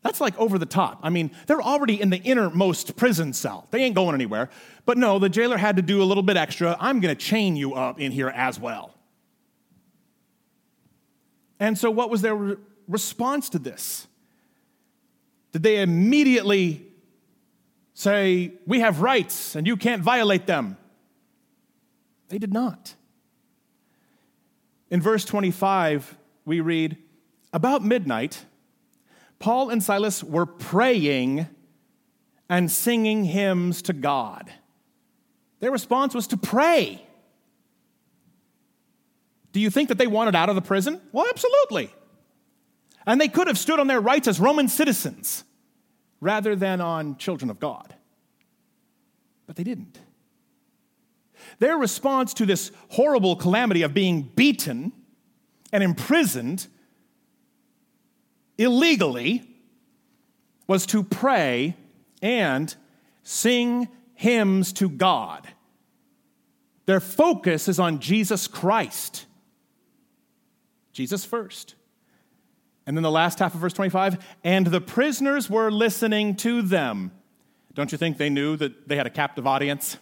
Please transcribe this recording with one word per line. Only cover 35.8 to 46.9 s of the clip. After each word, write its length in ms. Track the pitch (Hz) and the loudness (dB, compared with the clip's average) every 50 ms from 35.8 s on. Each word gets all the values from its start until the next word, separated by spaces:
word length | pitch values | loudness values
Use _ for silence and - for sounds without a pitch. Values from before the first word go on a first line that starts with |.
| - - 240 254 277 277 - | -2 0 0 2 2 0 -2
was 120 | 240 202 - | -4 -4 -4
to 100 | - 185 | -4 -6
pray. 680 | - - - 233 294 330 339 302 190 107 98 92 - - _ _ _ _ _ _ _ _ _ _ _ _ _ _ _ _ _ _ _ _ _ _ _ _ _ _ _ _ _ _ _ _ _ _ _ _ _ _ _ _ _ _ _ _ _ _ _ _ | -4 0 2 4 4 4 4 4 2 0 -6 -14 -20 -20 _ _ _ _ _ _ _ _ _ _ _ _ _ _ _ _ _ _ _ _ _ _ _ _ _ _ _ _ _ _ _ _ _ _ _ _ _ _ _ _ _ _ _ _ _ _ _ _
Do 80 | _ 196 | _ 0
you 100 | 214 214 | 0 2
think 200 | 185 277 302 285 | 2 0 0 0
that 80 | 247 185 | 0 0
they 100 | 254 240 | 0 0
wanted 260 | 208 214 226 226 190 | 2 0 2 2 2
out 140 | 170 165 190 | 2 2 2
of 80 | 208 | 2
the 60 | 190 | 0
prison? 400 | 180 - 196 196 185 262 311 370 - - | 0 0 -2 0 0 -2 -4 -8 -12 -8
Well, 140 | - 247 359 480 | -4 -2 -2 -2
absolutely. 640 | 494 - - 494 494 571 571 - 220 170 117 101 - - _ _ _ _ _ _ _ _ _ _ _ _ _ _ _ _ _ _ _ _ - | -2 -2 0 4 4 4 4 2 0 -6 -6 -6 -12 -20 _ _ _ _ _ _ _ _ _ _ _ _ _ _ _ _ _ _ _ _ -2
And 140 | - 226 269 | 0 2 4
they 80 | 302 254 | 2 2
could 200 | - 330 359 359 | 2 0 2 2
have 100 | 254 185 | 0 -2
stood 240 | - - 320 302 | 0 0 2 2
on 60 | 285 269 | 2 2
their 120 | 269 247 | 2 2
rights 300 | 202 233 269 311 - 240 | 2 2 2 2 2 0
as 100 | 196 143 | 0 4
Roman 300 | 180 262 294 302 277 240 | 4 4 4 4 2 0
citizens 760 | - - 294 269 220 - - 143 - - - - - - - _ _ _ _ _ _ _ _ _ _ _ _ _ _ _ | 2 0 2 2 2 -2 -2 -8 -10 -8 -10 -8 -8 -8 -12 _ _ _ _ _ _ _ _ _ _ _ _ _ _ _
rather 340 | 143 180 208 214 202 214 208 | -2 -2 -2 0 0 0 0
than 240 | 190 196 190 185 180 | 0 0 -2 -2 -2
on 380 | 175 170 | -2 -4